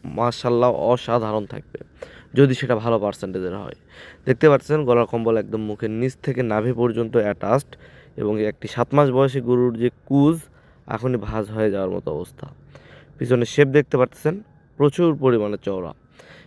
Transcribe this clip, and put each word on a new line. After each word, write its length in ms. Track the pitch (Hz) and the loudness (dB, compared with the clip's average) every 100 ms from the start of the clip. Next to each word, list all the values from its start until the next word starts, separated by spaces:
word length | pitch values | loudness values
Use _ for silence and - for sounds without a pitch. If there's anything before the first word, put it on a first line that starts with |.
মাশাআল্লাহ 680 | - 98 120 117 123 120 123 | -10 -2 -2 -2 0 2 2
অসাধারণ 760 | 113 90 123 - 117 107 107 101 | 2 0 0 0 -2 -2 -4 -6
থাকবে 340 | 104 - - - - - - - | -12 -14 -18 -18 -20 -20 -20 -4
যদি 200 | 127 139 | 4 4
সেটা 220 | 127 123 113 | 4 -2 -2
ভালো 240 | 117 113 | 0 -2
পার্সেন্টেজের 580 | 101 95 95 95 92 95 | -2 -6 -8 -6 -6 -8
হয়। 160 | 90 - _ - - - - | -12 -16 _ -20 -20 -6 -2
দেখতে 240 | 127 156 | 4 6
পাচ্ছেন 360 | 139 - 151 135 | 4 2 -2 2
গলার 200 | 120 113 | 2 2
কম্বল 320 | 117 113 113 | -2 0 0
একদম 240 | 104 110 | -2 -6
মুখের 280 | 107 104 110 | -6 -6 -6
নিচ 240 | 110 131 131 | -4 -4 -4
থেকে 200 | - 127 | -6 -4
নাভি 300 | 120 107 113 | -2 0 0
পর্যন্ত 440 | 117 120 113 113 120 | 0 0 0 0 0
অ্যাটাচড 580 | 104 98 98 127 - - - - - - | 0 -2 0 0 0 -16 -20 -20 -18 -6
এবং 240 | 107 107 | -2 -2
একটি 260 | 107 - 107 | -2 -4 -6
সাত 260 | - 120 | -4 0
মাস 160 | 139 143 | 2 4
বয়সী 320 | 127 135 131 | 4 2 0
গরুর 360 | 120 123 123 113 | 0 2 2 0
যে 120 | 120 - - | -2 -4 -2
কুজ 340 | 139 143 165 - _ _ _ - | 2 4 2 -4 _ _ _ -10
এখনই 300 | 135 127 123 | -6 -2 -2
ভাঁজ 340 | 104 110 101 | -4 -6 -4
হয়ে 200 | 110 107 | 0 0
যাওয়ার 180 | 98 92 | 0 -2
মতো 220 | 92 - | -4 -4
অবস্থা। 360 | 78 87 - - - - - - - - - | -6 -8 -14 -18 -18 -20 -20 -20 -20 -18 -8
পিছনে 280 | 120 123 117 | 0 0 2
শেপ 220 | - 143 | 2 4
দেখতে 300 | 139 143 135 | 4 2 2
পাচ্ছেন 440 | 123 - 151 190 - _ _ - | 0 -2 -6 -6 -10 _ _ 0
প্রচুর 380 | 143 156 170 147 | 0 2 0 2
পরিমাণে 420 | 131 117 104 104 | 2 2 0 -4
চওড়া 320 | - 95 85 - _ - - - | -6 -6 -8 -12 _ -20 -20 -20